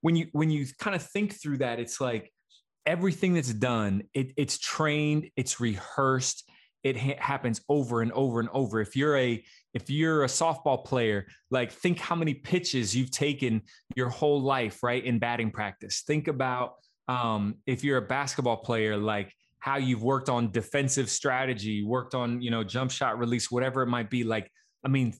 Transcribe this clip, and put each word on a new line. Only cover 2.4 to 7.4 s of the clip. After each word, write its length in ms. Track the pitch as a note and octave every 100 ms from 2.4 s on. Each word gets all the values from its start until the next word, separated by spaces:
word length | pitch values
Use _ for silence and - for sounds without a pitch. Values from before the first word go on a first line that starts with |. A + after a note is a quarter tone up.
| _ _ _ _ D3+
everything 480 | F3 F#3+ - F#3+
that's 200 | F3 B2+
done, 500 | A2 B2+ A#2 G#2 G2 -
it, 200 | C#3 C3 C3+
it's 220 | C3+ -
trained, 720 | - - D#3 D3+ D3+ D3+ D#3 -
it's 220 | B2+ -
rehearsed, 920 | A#2+ G2 - - C3+ C3 C3 - - _ _ _
it 140 | C3+ A#2+
ha-, 220 | C3+ C#3
happens 420 | - C#3